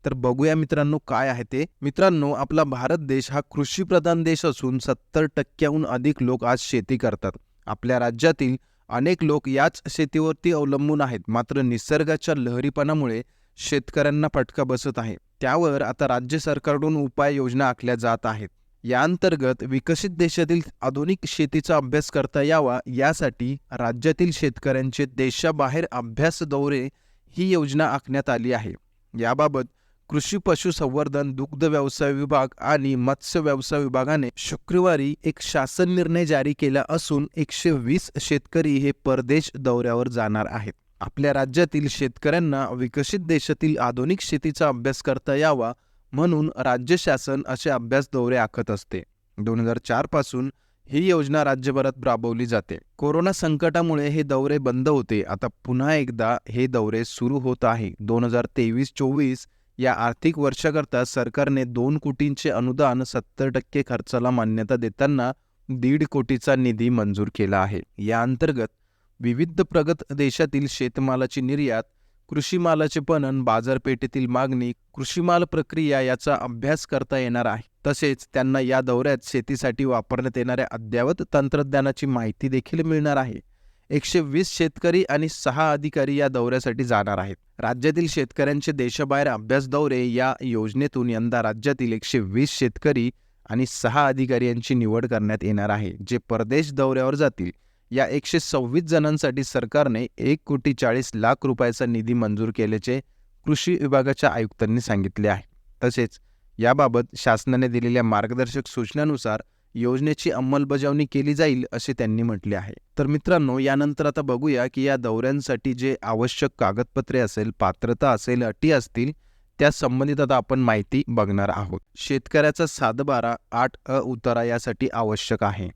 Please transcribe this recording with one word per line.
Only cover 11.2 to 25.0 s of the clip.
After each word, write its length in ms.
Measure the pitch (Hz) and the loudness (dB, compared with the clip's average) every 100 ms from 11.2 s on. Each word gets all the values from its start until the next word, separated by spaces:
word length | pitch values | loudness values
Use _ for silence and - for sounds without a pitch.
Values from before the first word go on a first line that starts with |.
| - | -2
मात्र 320 | 113 120 139 | -2 0 0
निसर्गाच्या 760 | 131 117 - 151 156 156 - | 2 0 0 0 2 0 0
लहरीपणामुळे 880 | 151 120 120 139 147 143 156 131 113 - _ _ - | -2 -2 -2 -2 -2 0 0 0 -4 -8 _ _ -12
शेतकऱ्यांना 720 | - 143 - 151 147 147 151 | -2 -2 0 0 2 2 0
फटका 300 | 143 123 - | 0 -2 -2
बसत 340 | 131 127 143 123 | -2 -2 -2 -6
आहे. 180 | 113 95 _ _ | -8 -10 _ _
त्यावर 420 | 131 156 165 139 | 0 2 2 0
आता 260 | 117 127 139 | -2 -2 0
राज्य 300 | 123 123 151 | 0 -2 -4
सरकारकडून 580 | 156 143 156 143 156 156 | -2 -2 0 0 0 0
उपाययोजना 720 | 139 - 143 143 127 127 135 | -2 0 0 2 0 0 0
आखल्या 260 | 123 123 | 0 -2
जात 320 | 120 117 113 113 | 0 0 0 -2
आहेत. 220 | 107 101 _ _ _ | -4 -10 _ _ _
या 180 | 117 123 | -2 2
अंतर्गत 600 | 156 180 190 160 131 127 | 2 2 2 2 0 0
विकसित 480 | 127 131 - 165 202 | -2 -2 0 -2 -2
देशातील 500 | 170 170 - 160 170 156 - | 0 0 2 2 0 -2 -6
आधुनिक 360 | 131 135 156 190 - | -4 -2 -2 -2 -4
शेतीचा 500 | - 147 160 - 160 | -2 0 0 2 2
अभ्यास 340 | 131 147 - | 2 -2 0
करता 320 | - - 147 | -2 0 0
यावा 380 | 143 160 135 123 - | 2 4 2 0 -4
यासाठी 720 | 123 139 160 147 - 123 139 _ | 0 2 2 -2 -2 -6 -6 _
राज्यातील 580 | 123 120 120 156 156 180 | -4 -4 0 0 2 0
शेतकऱ्यांचे 760 | 156 147 - 139 131 131 120 | 2 -2 -2 -2 0 -2 -2